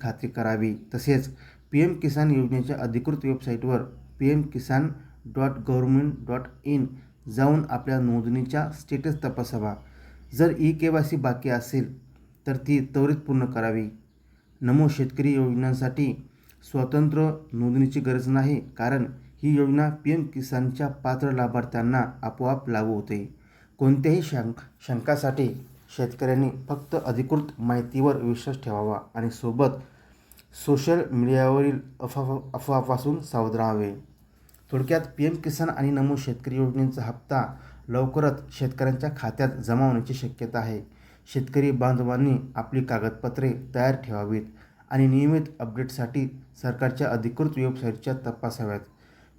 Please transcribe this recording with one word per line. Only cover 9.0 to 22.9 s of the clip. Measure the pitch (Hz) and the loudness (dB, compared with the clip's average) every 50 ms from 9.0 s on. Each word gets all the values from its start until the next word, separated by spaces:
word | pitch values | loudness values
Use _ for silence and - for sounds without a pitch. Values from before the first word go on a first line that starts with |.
| 135 160 156 147 - | -2 -2 -4 -2 -4
तपासावा. | 127 127 - 120 - 127 110 107 107 101 - - - - - - - - - - - - | -4 -4 -4 -6 -4 -4 -4 -4 -4 -6 -6 -12 -20 -20 -20 -20 -20 -20 -20 -20 -6 0
जर | 117 165 165 - 165 | 2 4 4 4 2
ईकेवायसी | 160 156 156 156 165 165 160 156 147 - 170 | 2 2 2 2 2 2 2 2 0 0 0
बाकी | 143 127 127 123 123 - 135 | 0 0 0 -2 -2 -2 -2
असेल | 120 120 - - - 131 131 - - - - - - - - - _ _ - | -2 -2 -2 -2 -2 -2 -2 -4 -6 -16 -20 -20 -20 -20 -20 -20 _ _ -6
तर | 143 135 | -4 -4
ती | 131 - 139 147 139 | -2 0 2 2 2
त्वरित | 135 135 - 139 139 143 151 | 2 2 0 2 4 4 2
पूर्ण | 151 - - 135 131 127 | 0 0 0 0 2 2
करावी. | 127 127 117 113 113 110 113 110 107 - - - _ _ _ _ _ _ _ _ _ _ - | 0 -2 -2 0 0 0 -2 -2 -4 -8 -12 -20 _ _ _ _ _ _ _ _ _ _ -4
नमो | 135 123 127 147 156 147 | 2 4 6 6 6 6
शेतकरी | 147 - 131 131 - - 139 143 139 | 4 2 -2 -2 -2 0 2 2 4
योजनांसाठी | 135 131 127 120 123 127 131 131 127 131 127 127 147 143 131 - - - - _ _ _ _ - _ - | 4 2 2 2 0 0 0 0 0 0 -2 0 0 -2 -2 -2 -4 -8 -18 _ _ _ _ -20 _ -14
स्वतंत्र | - - 135 131 127 143 151 156 147 151 156 156 156 156 - - - 120 | -6 -2 -2 -2 0 2 2 2 4 4 4 2 2 0 -2 -8 -8 -4
नोंदणीची | 117 120 123 123 135 135 131 135 143 | -2 0 2 4 4 4 4 2 0
गरज | 139 131 127 127 127 127 | 0 0 0 0 0 2
नाही, | 135 135 135 143 147 123 - - - | 2 2 4 2 2 0 -2 -6 -6
कारण | - 113 120 135 131 120 - - - - - - - - | -4 -2 0 2 0 0 -2 -4 -12 -18 -20 -10 -4 0
ही | 147 147 | 2 4
योजना | 143 143 139 139 143 151 151 | 4 4 4 4 4 2 2
पीएम | 151 - - 139 160 165 147 | 0 -2 -2 0 0 0 0
किसानच्या | 135 - 135 131 - 135 127 127 127 127 - 147 139 | -4 -6 -8 -8 -4 -2 -2 0 -2 -2 -2 -4 -4
पात्र | 135 - - 127 131 131 143 139 | -4 -4 -2 -2 -2 0 0 0
लाभार्थ्यांना | 131 127 123 110 113 123 120 - - 117 113 120 131 127 117 123 - - - | 0 0 0 0 0 -2 -4 -2 -2 -2 0 2 2 2 0 0 -4 -8 -8
आपोआप | 110 - - 127 127 135 135 - 123 | -8 -6 -2 -2 0 -2 -2 -2 -2
लागू | 117 107 110 110 | -2 0 0 0